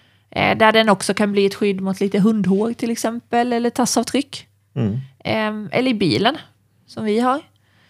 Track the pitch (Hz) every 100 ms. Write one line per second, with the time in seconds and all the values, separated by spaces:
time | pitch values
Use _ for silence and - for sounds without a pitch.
0 | _ _ _ - 98 214 220 214 220 196
1 | - 196 208 202 196 196 208 190 190 190
2 | 196 202 208 220 185 196 226 233 233 233
3 | 226 233 - 233 247 233 240 - 240 -
4 | - 254 - - - _ _ - 110 120
5 | 131 _ - 220 214 214 208 - 254 214
6 | 175 113 214 320 - _ _ _ _ -
7 | 220 214 254 277 - _ _ _